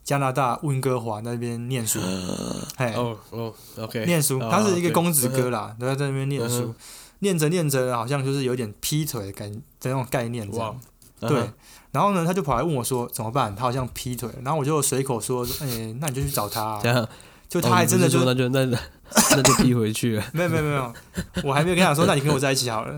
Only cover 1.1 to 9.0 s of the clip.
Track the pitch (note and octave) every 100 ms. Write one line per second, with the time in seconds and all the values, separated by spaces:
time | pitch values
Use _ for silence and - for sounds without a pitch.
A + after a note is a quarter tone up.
1.1 | G#2 A#2 A#2+ A#2+ A#2 A#2+ C3 A2+ G#2 F#2
2.1 | F#2 F2+ C2+ A1 - - - B2+ G#2+ A#2+
3.1 | G#2+ - A2+ A2+ G#2 - - A2 A#2+ A2+
4.1 | E3+ C#3 C3 A#2 A2+ G#3 F3 F3 E3+ F3
5.1 | D3+ B2 C3 B2 A#2 G#2 A2 B2 C3+ C#3+
6.1 | C3+ C3+ C#3 A#2 A#2+ B2 A2+ - - -
7.1 | _ G3 F3 D3+ F3+ D#3 C3+ B2+ A#2+ A2+
8.1 | C#3+ C3+ C#3 B2+ B2+ A2+ G2+ - D3+